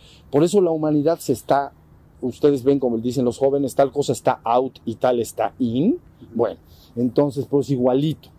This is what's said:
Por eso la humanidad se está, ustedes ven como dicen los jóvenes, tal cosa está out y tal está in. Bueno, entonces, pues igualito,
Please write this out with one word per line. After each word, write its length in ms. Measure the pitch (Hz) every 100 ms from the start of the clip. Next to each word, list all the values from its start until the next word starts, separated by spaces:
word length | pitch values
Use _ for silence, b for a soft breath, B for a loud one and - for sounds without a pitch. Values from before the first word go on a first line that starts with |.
| b b b
Por 120 | 147
eso 200 | 170 202
la 80 | 180
humanidad 480 | 160 151 151 143 170
se 160 | -
está, 400 | 120 - 139 139 - - - - -
ustedes 420 | 127 - 147 139
ven 160 | 127 143
como 160 | 127 113
dicen 300 | 120 127 120
los 100 | 117
jóvenes, 380 | 135 143 135
tal 180 | - 139
cosa 200 | 143 139
está 280 | 123 135 123
out 360 | 117 123 131 - -
y 80 |
tal 260 | 110 127 123
está 340 | 110 - 110 -
in. 400 | 120 120 190 349 - - -
Bueno, 240 | 117 110 85 - b b 117
entonces, 480 | 123 127 143 139
pues 240 | 123 143 131
igualito, 600 | 131 123 131 156 - -